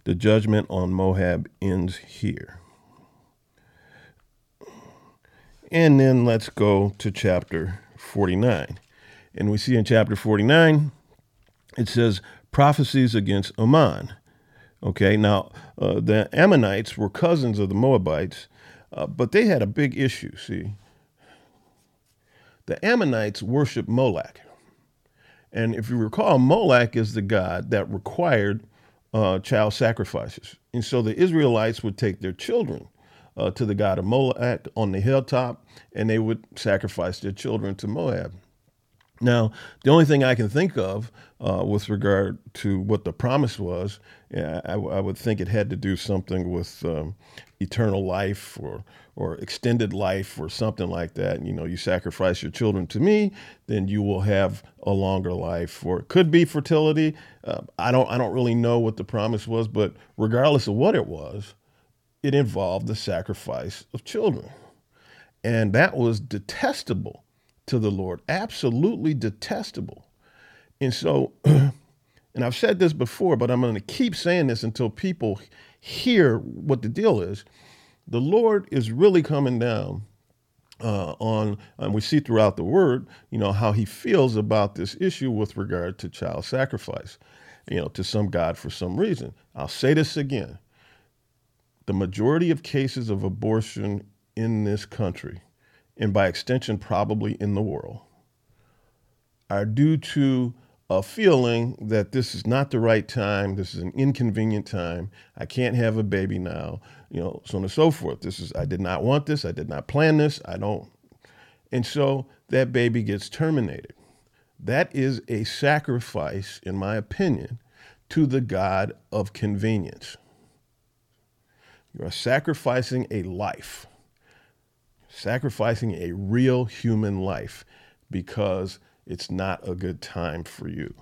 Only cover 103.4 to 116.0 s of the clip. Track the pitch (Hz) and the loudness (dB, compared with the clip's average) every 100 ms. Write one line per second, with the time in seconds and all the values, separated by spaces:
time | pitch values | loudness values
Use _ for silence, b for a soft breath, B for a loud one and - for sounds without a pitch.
103.4 | 101 98 90 - 90 - 135 127 120 104 | -2 -4 -6 -8 -6 0 0 2 0 0
104.4 | 110 104 - 98 85 87 101 b b - | 0 -2 -4 -6 -4 -6 -8 b b -12
105.4 | - 131 123 120 113 110 104 98 95 98 | -6 -2 0 2 2 0 0 -2 -2 -4
106.4 | 90 80 80 82 B B B - 87 - | -6 -6 -8 -12 B B B -8 -6 -8
107.4 | - 98 95 - 160 139 80 62 - 92 | -8 -6 -2 4 4 2 -4 -6 -8 -10
108.4 | 87 - 80 92 90 90 110 143 143 147 | -8 -6 -4 -4 -4 -2 0 0 0 -4
109.4 | 85 - 78 - - 147 160 156 151 147 | -4 -8 -8 -10 -4 2 4 4 2 -2
110.4 | - 90 101 104 - _ _ _ b b | -10 -6 -4 -6 -10 _ _ _ b b
111.4 | b b b 123 113 147 139 139 127 b | b b b -4 -2 0 0 0 -6 b
112.4 | _ 127 127 123 120 117 107 101 - - | _ 0 2 2 2 0 -2 -4 -6 -4
113.4 | 160 151 98 69 - - b b b b | 0 0 -2 -6 -14 -20 b b b b
114.4 | b - - 135 180 139 131 123 - 113 | b -10 -2 -2 0 0 -2 -2 -4 -6
115.4 | 110 - 143 151 147 120 | -4 -2 0 2 0 -4